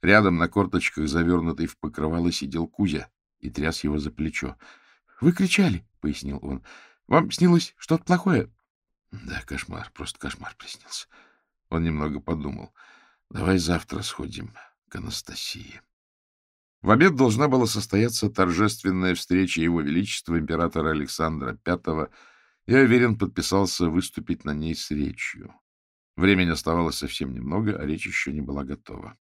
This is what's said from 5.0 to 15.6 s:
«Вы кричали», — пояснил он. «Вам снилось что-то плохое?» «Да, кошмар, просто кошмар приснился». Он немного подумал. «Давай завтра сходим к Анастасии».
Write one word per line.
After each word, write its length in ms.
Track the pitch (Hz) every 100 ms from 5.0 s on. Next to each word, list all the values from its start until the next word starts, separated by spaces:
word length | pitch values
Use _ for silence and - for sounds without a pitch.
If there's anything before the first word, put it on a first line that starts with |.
| _ _
«Вы 120 | 139
кричали», — 540 | 175 190 - 185 90 - _
пояснил 380 | 76 71 69 69
он. 200 | - 67 - - - _ -
«Вам 240 | 151 165
снилось 440 | - 180 175 - _
что-то 260 | - 165
плохое?» 460 | - 180 190 147 - _ _ _ _ _ _
«Да, 320 | 104 - - -
кошмар, 440 | 76 - 82 -
просто 240 | - - -
кошмар 360 | 69 - - -
приснился». 500 | - - - - - _ _ _ _ _ _
Он 120 | 82
немного 380 | 82 76 76 73
подумал. 520 | - 82 73 67 - _ - _ _ _ _
«Давай 280 | 104 92 95
завтра 440 | 80 85 - -
сходим 520 | - - - - - - - _ _
к 80 | -
Анастасии». 840 | 107 110 - - - -